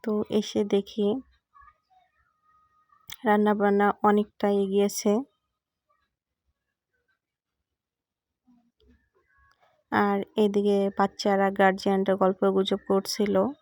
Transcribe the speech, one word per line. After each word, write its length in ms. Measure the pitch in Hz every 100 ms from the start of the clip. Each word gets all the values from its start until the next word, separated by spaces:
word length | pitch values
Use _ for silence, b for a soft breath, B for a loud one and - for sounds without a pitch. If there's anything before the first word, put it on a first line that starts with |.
তো 80 | - 214 220 214
এসে 220 | - 214 208
দেখি 340 | 202 196 - 202 262 - _ _ _ - _ _ 740 719 _ _ _ _ _ _ _ _ _ _ - 233
রান্নাবান্না 600 | 208 208 208 202 202 202 - 214
অনেকটা 380 | 208 208 _ 202 202
এগিয়েছে। 480 | 196 196 202 - 214 208 277 _ _ _ _ _ _ _ _ _ _ _ _ _ _ _ _ 494 _ _ _ _ _ _ _ _ _ _ _ _ _ _ 247 240 _ _ _ 240 _ _ _ _ _ _ _ _ _
আর 260 | 208 202 202 190 -
এদিকে 340 | 214 202 202 202 196 -
বাচ্চারা, 500 | 196 - 208 196 196 196
গার্জিয়ানরা 540 | 190 190 202 190 196 190
গল্পগুজব 580 | 185 190 196 190 190 196 -
করছিল 440 | 190 - - 208 190 214 294